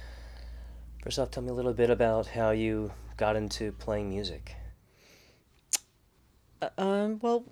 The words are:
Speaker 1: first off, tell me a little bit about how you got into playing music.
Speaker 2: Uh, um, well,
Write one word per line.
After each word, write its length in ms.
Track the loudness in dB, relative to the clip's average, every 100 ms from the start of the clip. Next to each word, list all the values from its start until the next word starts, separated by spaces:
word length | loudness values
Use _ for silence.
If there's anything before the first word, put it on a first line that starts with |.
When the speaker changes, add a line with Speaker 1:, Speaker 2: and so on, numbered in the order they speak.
| -12 -14 -14 -14 -12 -12 -14 -14 -14 -10
Speaker 1:
first 160 | -4 -2
off, 140 | -2
tell 100 | -2
me 80 | -4
a 40 |
little 200 | 0 0
bit 160 | 4 6
about 380 | 8 6 6 2
how 240 | 2 4
you 400 | 4 2 0 -2 -6 -12 0
got 180 | 2 2
into 360 | 0 -2 -4
playing 380 | -4 -2 -2 0
music. 440 | -2 -4 -6 -10 -12 -14 -16 _ _ -20 -20 -20 _ _ _ _ -8 -8 _ _ _ _ _ _ _
Speaker 2:
Uh, 80 | -6 0
um, 420 | 2 2 0 0
well, 220 | 2 0 -2